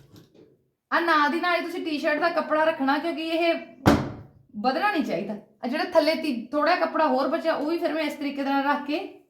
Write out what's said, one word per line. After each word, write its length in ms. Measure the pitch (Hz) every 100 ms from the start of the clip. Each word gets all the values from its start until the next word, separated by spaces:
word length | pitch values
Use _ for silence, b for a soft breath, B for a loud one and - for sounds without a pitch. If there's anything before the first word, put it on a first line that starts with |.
| - - - - - _ _ _ _
ਆ 80 | 302
ਨਾਲ 300 | 339 311 294
ਦੀ 80 | 339
ਨਾਲ 200 | 349 339
ਹੀ 60 | 339
ਤੁਸੀਂ 180 | 359 330
ਟੀ-ਸ਼ਰਟ 340 | 302 311 302
ਦਾ 100 | 339
ਕੱਪੜਾ 340 | 339 - 311
ਰੱਖਣਾ, 340 | 320 320 269 294
ਕਿਉਂਕਿ 300 | 330 294 320
ਇਹ 240 | 330 339 320 - - - - - - - - _ 208
ਵਧਣਾ 320 | 247 294 403
ਨਹੀਂ 120 | 339
ਚਾਹੀਦਾ। 300 | 240 165 -
ਆ 340 | 208 - _ 240
ਜਿਹੜਾ 160 | 302 359
ਥੱਲੇ 220 | 330 302 320
ਤੀ-, 320 | 320 233 -
ਥੋੜਾ 240 | 294 302 359
ਕੱਪੜਾ 320 | 330 320 302
ਹੋਰ 200 | 254 269
ਬਚਿਆ, 260 | 320 330
ਉਹ 160 | 262 294
ਵੀ 80 | 339
ਫਿਰ 160 | 320
ਮੈਂ 100 | 311
ਇਸ 100 | 294
ਤਰੀਕੇ 300 | - 277 269
ਦੇ 60 | 277
ਨਾਲ 140 | 277
ਰੱਖ 220 | 277 285 -
ਕੇ 140 | 311 403 -